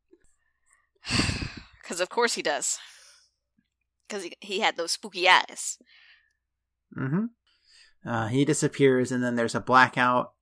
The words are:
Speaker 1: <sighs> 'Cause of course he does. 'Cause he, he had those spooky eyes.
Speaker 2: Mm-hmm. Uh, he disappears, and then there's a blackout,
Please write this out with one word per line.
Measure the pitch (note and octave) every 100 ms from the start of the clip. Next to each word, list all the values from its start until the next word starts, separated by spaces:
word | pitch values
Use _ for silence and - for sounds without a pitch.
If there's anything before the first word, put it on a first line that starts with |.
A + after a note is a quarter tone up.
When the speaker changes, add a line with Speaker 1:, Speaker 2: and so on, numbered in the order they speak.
| _ _ _ _ _ _ _ _ _ _
Speaker 1:
<sighs> | - - - - - - - -
'Cause | - F3
of | F3+
course | - A#3+
he | A3
does. | E3 C#3 - - - - - - _ _ _ _ _ _ _ _ -
'Cause | G#3
he, | F3 -
he | G3+ F#3+
had | F#3+ D#3
those | E3
spooky | - G#3+ F3+ F3+
eyes. | E3+ - - - - _ _ _ _ _ _ _ _ _ _ _ -
Speaker 2:
Mm-hmm. | C3 E3+ A#3 - _ _ _ _ _ _ -
Uh, | A#2 A2
he | B2+ C#3+
disappears, | D3 D3 - C#3 B2+ B2
and | B2+
then | B2 A#2+
there's | A#2 A2+
a |
blackout, | G2 B2+ B2+ - B2 B2 B2 _